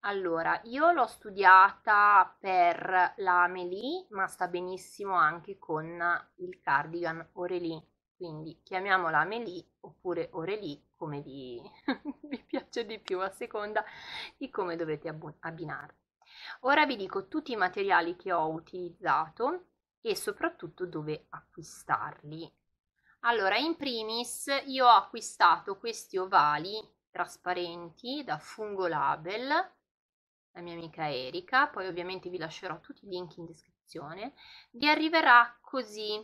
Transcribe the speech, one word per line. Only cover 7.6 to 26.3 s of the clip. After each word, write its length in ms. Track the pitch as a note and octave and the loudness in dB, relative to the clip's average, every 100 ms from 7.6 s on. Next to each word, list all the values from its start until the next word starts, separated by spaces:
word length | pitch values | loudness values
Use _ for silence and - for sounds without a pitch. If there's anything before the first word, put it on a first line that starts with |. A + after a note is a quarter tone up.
| E3+ D#3+ _ _ _ _ | -6 -8 _ _ _ _
quindi 460 | F3 D3+ D#3+ - | -14 -12 -14 -16
chiamiamola 560 | _ F#3 G3 F#3+ E3+ D#3 | _ -6 2 2 4 2
Amélie 540 | D#3+ A3+ A3+ F3+ - _ | 2 -2 -8 -10 -16 _
oppure 500 | F#3 _ F#3 E3+ - | -20 _ -6 -4 -4
Aurélie, 520 | E3+ E3 G#3+ G3 C#3+ _ _ | -6 -6 -6 -8 -12 _ _
come 240 | D#3+ C#3+ | -10 -10
vi, 400 | C#3+ C3 B2+ A#2 D#3 - | -10 -14 -12 -14 -16 -12
<laughs> 380 | - C4 D4+ - | -6 -6 -6 -14
vi 200 | D4 C4+ _ | -12 -14 _
piace 400 | C#4 - - A3 | -8 -6 -8 -8
di 120 | G#3+ | -10
più, 220 | - F3+ | -6 -4
a 80 | F#3+ | -4
seconda 560 | - A#3+ G#3+ G#3 G#3+ G#3 - - - - _ | -8 -10 -8 -6 -6 -6 -14 -16 -14 -14 _
di 100 | C4+ | -10
come 260 | - F#3 | -6 -4
dovete 360 | E3+ E3 D3+ D#3+ | -4 -6 -6 -8
abbu-, 260 | D#3 D3+ D3+ | -12 -14 -14
abbinarli. 580 | E3 E3 D#3 C#3 D3 _ _ _ _ - - - | -14 -12 -12 -12 -14 _ _ _ _ -20 -18 -6
Ora 260 | B3+ D4 D4+ | 2 4 4
vi 100 | G#3 | 0
dico 320 | F#3+ G3 F#3+ | -4 -6 -6
tutti 240 | D#4 - | -8 -6
i 40 | A3+ | -2
materiali 600 | F3+ G3+ G3 F3 E3+ F3 | -2 0 2 2 2 -6
che 160 | F#3+ | -2
ho 160 | F3 D#3 | 0 0
utilizzato 1160 | D#3+ - F#3 F3 E3+ F3 C#3+ D#3+ - B3 F4+ - _ _ _ | -4 -10 -12 -12 -8 0 0 0 -4 -4 -4 -10 _ _ _
e 160 | A3+ F#3+ | -6 -4
soprattutto 680 | - G3+ E3 - E3 - F3+ | -4 -4 -4 -4 -16 -10 -8
dove 400 | E3 D3+ D3+ _ | -6 -6 -8 _
acquistarli. 1300 | - _ - D#3+ - - A#2+ A#2+ - D3 D#3 E3 _ _ _ _ _ _ _ A#3 | -20 _ -20 -20 -20 -4 -2 -2 -12 -16 -14 -14 _ _ _ _ _ _ _ 0
Allora, 300 | A#3 F#3+ G#3 | 2 2 2
in 200 | D4+ E4 | 0 -2
primis 720 | C#4+ A#3 A3 A3+ B3 - - C#4 C4+ | -4 -4 -4 -6 -6 -8 -4 -4 -4
io 180 | C4 | 4
ho 60 | B3+ | 8
acquistato 880 | A3 - A#3 - - F#3 E3+ - G3 | 8 6 -12 -12 4 4 4 0 -8
questi 400 | - A3+ - F#3+ | -8 -10 -6 -4
ovali 580 | F#3 | 2